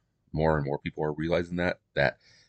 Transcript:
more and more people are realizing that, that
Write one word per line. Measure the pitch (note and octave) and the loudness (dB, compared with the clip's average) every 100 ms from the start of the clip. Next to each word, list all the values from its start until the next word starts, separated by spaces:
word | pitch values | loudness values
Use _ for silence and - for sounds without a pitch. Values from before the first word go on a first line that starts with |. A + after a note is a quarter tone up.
| _ _ _ | _ _ _
more | D2+ D#2 D#2 | 0 2 2
and | C#2 | 0
more | C#2+ | -4
people | E2+ D#2 | -6 -4
are | D#2 | -4
realizing | D2+ D#2+ E2+ E2+ F2 | -2 0 0 0 -2
that, | F2 - _ | -2 -4 _
that | C#2+ C2+ - _ - | 0 0 0 _ -20